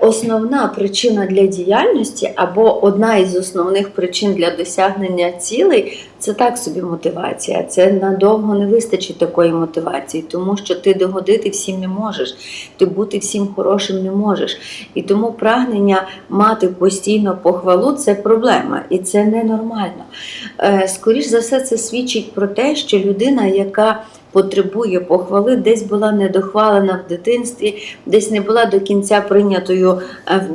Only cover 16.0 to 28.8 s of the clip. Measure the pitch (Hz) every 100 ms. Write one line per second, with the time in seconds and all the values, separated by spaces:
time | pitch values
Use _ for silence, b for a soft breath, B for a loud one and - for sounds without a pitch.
16 | 190 B - 190 214 220 190 180 185 190
17 | 196 214 208 180 170 180 185 180 247 285
18 | - 202 202 226 240 165 - 139 - 180
19 | 185 208 208 220 220 220 220 226 190 -
20 | - B B B B - 202 196 190 -
21 | - 247 285 226 226 269 254 226 - 233
22 | 247 233 202 - 196 202 269 294 - 208
23 | 196 190 247 262 196 196 196 - 220 220
24 | B B - 190 190 196 190 202 226 180
25 | 180 185 180 202 214 262 214 226 202 208
26 | 214 214 196 190 196 214 214 208 196 180
27 | 180 170 214 240 233 - 208 202 B B
28 | - 208 208 214 196 226 226 196